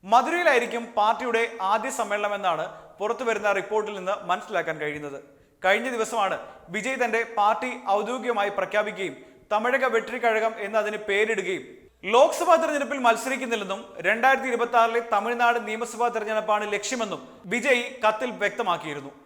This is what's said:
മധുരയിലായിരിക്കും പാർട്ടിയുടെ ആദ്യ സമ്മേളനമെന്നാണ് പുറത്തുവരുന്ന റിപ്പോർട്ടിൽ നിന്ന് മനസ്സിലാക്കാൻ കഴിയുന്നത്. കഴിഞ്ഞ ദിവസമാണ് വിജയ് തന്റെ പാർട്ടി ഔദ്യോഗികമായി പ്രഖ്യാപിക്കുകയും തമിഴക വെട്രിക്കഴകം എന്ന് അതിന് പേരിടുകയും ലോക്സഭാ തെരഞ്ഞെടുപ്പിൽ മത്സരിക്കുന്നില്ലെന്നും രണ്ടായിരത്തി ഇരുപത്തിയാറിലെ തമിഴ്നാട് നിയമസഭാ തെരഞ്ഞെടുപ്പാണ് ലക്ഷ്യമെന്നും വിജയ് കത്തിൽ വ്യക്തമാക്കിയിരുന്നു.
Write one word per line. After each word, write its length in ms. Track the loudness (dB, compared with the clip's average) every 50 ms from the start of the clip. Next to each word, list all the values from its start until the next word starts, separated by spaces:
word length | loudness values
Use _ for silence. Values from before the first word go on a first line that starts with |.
| 0 6 6
മധുരയിലായിരിക്കും 720 | 6 6 6 0 2 4 6 4 4 2 2 -4 -6 -8 -4 0 2
പാർട്ടിയുടെ 440 | 4 4 2 2 -2 0 0 0 0 0 -4 -4 0 0
ആദ്യ 200 | 0 0 0 -4 -4 -4
സമ്മേളനമെന്നാണ് 640 | -2 -2 -2 -2 -2 -2 -4 -2 0 0 0 0 -4 -8 -10 -16 -20 -20 -10 -6
പുറത്തുവരുന്ന 500 | -4 -4 -2 -2 0 -2 -2 0 2 0 0 0
റിപ്പോർട്ടിൽ 340 | 0 0 -2 -2 -2 -2 -6 -6
നിന്ന് 160 | -4 -4 -4 -4 -2 -2
മനസ്സിലാക്കാൻ 460 | -2 -2 -2 -4 -4 -2 -2 -2 -4 -4 -4
കഴിയുന്നത്. 360 | -6 -6 -6 -8 -10 -12 -12 -16 -18 -20 _ _ _ _ _ 2
കഴിഞ്ഞ 240 | 2 2 2 2 0 0 0
ദിവസമാണ് 400 | 0 -2 0 0 0 0 0 -4 -6 -12 -18 -20 -18 -10 -8
വിജയ് 260 | -6 -4 -4 -2 0 0
തന്റെ 180 | 0 0 0 -2 -2 -2 2
പാർട്ടി 320 | 2 2 2 2 -2 -6 -8 -8 -2 0 2 2
ഔദ്യോഗികമായി 540 | 2 0 -4 -4 -2 -2 0 0 0 0 0 -2
പ്രഖ്യാപിക്കുകയും 600 | -4 0 0 0 0 0 -4 -6 -8 -8 -8 -10 -18 -20 -20 -20 _ _ -2
തമിഴക 320 | 0 0 2 0 2 0 2 0
വെട്രിക്കഴകം 580 | 0 -2 -2 -8 0 0 2 2 2 0 0 -2 -4 -8
എന്ന് 120 | -2 0 0 0
അതിന് 160 | 0 -4 -6 -4 -2
പേരിടുകയും 540 | 2 2 2 2 0 -2 -2 -4 -4 -6 -6 -12 -20 -20 -20 -20 _ _ -6 2 6
ലോക്സഭാ 400 | 6 6 6 4 0 4 4 6 6
തെരഞ്ഞെടുപ്പിൽ 400 | 6 2 0 -2 -2 -2 -4 2 4
മത്സരിക്കുന്നില്ലെന്നും 760 | 4 4 4 0 -4 -4 -4 -2 -2 -2 -4 -2 -4 -8 -8 -8 -14 -14 -4 0
രണ്ടായിരത്തി 420 | 0 0 4 4 4 4 4 2 -2
ഇരുപത്തിയാറിലെ 500 | -2 -2 -2 2 4 4 4 4 2 -2 -2 0
തമിഴ്നാട് 460 | 0 0 0 0 0 2 4 4 4 2 -2 -4
നിയമസഭാ 400 | -6 -6 -6 -8 -4 -2 -2 0 0
തെരഞ്ഞെടുപ്പാണ് 520 | -2 -4 -2 -2 -2 0 2 0 0 0 -2 -4
ലക്ഷ്യമെന്നും 460 | -4 -4 -4 -4 -4 -4 -4 -6 -10 -10 -16 -20 -20 -8 -4 -4
വിജയ് 300 | -2 2 2 2 2 2 -4 -8 0 0
കത്തിൽ 260 | 0 0 2 -4 -6 -4 -2
വ്യക്തമാക്കിയിരുന്നു. 680 | -2 -2 -2 -2 -2 -2 -2 -2 -4 -8 -10 -10 -10 -14 -18 -20 -20